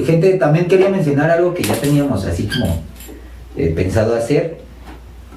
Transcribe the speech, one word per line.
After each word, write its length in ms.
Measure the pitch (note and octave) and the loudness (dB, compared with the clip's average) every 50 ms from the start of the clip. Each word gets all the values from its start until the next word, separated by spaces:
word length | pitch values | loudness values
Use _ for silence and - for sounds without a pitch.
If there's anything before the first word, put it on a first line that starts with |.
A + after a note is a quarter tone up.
| B2+ | 0
Gente, 300 | - E3 E3 G3 F#3+ F#3+ | 2 2 4 4 4 4
también 320 | - D#3+ D3 D#3 E3+ F3+ | 4 4 2 4 2 4
quería 240 | F3+ F#3+ F3+ F#3+ G3 | 4 4 4 4 4
mencionar 400 | F#3+ F3+ D#3 C#3+ C3 C3+ D3+ E3 | 2 0 0 0 2 2 2 2
algo 240 | E3+ E3+ F3+ F3 E3+ | 2 2 2 0 0
que 80 | - | -2
ya 120 | A2 G2+ G#2 | -2 -2 -2
teníamos 520 | - - C#3+ D3 C#3+ C#3+ C3+ A2+ G2 F#2+ | -2 0 2 2 2 2 0 -2 -2 -2
así 200 | F#2+ F2 F2+ G#2+ G#2 | -2 -2 -2 -2 -2
como, 300 | - B2 A2+ - E2+ D#2+ - - - - - - - - - - - - - - - | -2 -2 0 0 -2 -4 -6 -12 -16 -18 -18 -18 -18 -18 -20 -20 -20 -20 -20 -12 -6
eh, 160 | - E2+ - - | -2 -2 -2 0
pensado 400 | - F#2+ G2 G2+ A2+ G#2+ A#2 A#2 | 0 -2 0 2 0 2 2 0
hacer. 440 | A#2 A#2 - C#3+ - - - - - - - - - - - - - - - - - - - - | -2 0 0 0 0 0 -2 -8 -12 -16 -20 -20 -20 -20 -20 -20 -20 -20 -20 -20 -20 -20 -20 0